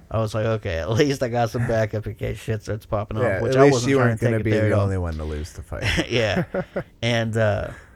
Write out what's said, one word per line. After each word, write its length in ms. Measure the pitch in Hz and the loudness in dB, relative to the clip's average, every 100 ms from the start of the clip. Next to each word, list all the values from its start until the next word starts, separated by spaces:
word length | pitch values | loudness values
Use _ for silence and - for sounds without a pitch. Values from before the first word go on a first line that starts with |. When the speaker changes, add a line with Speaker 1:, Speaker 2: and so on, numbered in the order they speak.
| - | -4
Speaker 1:
I 100 | 110 | -2
was 140 | 107 | -2
like, 120 | 113 113 | 0 0
"Okay, 320 | 110 101 82 | -2 -2 -4
at 100 | 80 | 0
least 300 | 113 143 135 | 2 2 2
I 60 | 123 | -2
got 220 | 120 117 | 0 0
some 160 | 120 123 | 0 0
backup 400 | 113 110 107 107 | 0 0 -4 -8
in 80 | |
case 240 | - 113 110 | -8 -6 -6
shit 240 | - 110 | -6 -6
starts 240 | - 104 - | -6 -8 -4
popping 300 | 104 104 110 | -6 -4 -2
off," 60 | |
Speaker 2:
Yeah, 180 | 117 92 | 0 0
Speaker 1:
which 100 | 113 135 | 2 6
Speaker 2:
at 20 | |
Speaker 1:
I 40 | |
Speaker 2:
least 80 | 139 | 6
Speaker 1:
wasn't 180 | 127 127 | 6 2
Speaker 2:
you 60 | 135 | 4
Speaker 1:
trying 100 | 120 | 4
Speaker 2:
weren't 120 | 113 | 2
Speaker 1:
to 40 | 120 | 0
take 40 | |
Speaker 2:
gonna 80 | 110 | 2
Speaker 1:
it 40 | |
Speaker 2:
be 60 | 110 | 2
Speaker 1:
there 80 | 107 | 2
Speaker 2:
the 40 | 107 | 2
Speaker 1:
at 40 | |
all. 100 | 107 | 2
Speaker 2:
only 140 | 98 95 | 2 0
one 160 | 85 80 | -2 -4
to 80 | |
lose 280 | 78 76 78 | -6 -6 -8
the 100 | - | -12
fight. 200 | 73 - - - | -12 -4 -2 0
Speaker 1:
<laughs> 120 | - | 0
Yeah. 360 | 117 110 175 - 190 - | 0 0 0 -2 -6 -6
Speaker 2:
<laughs> 300 | 190 - - | -8 -10 -4
Speaker 1:
And, 340 | 117 117 113 110 | -2 0 0 0
uh, 340 | 107 101 - - - | 2 0 -4 -10 -18